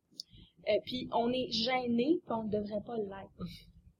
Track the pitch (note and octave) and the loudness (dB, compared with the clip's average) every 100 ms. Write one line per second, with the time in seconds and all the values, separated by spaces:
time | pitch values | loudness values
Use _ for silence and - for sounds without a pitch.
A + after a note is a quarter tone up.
0 | _ - - - - - - G#3 - B3+ | _ -18 -16 -18 -20 -6 0 0 0 -6
1 | B3+ A#3+ A#3 B3+ B3 A3+ A3+ B3+ B3 A#3 | -2 2 2 2 0 0 2 0 2 4
2 | C4 F4+ - A3+ A3 G#3 G#3 G#3 A#3+ A#3 | 4 2 2 -2 0 0 0 -4 -4 -4
3 | G3 G3 F#3+ - F3 - - - - | -4 -6 -12 -10 -10 -10 -18 -20 -20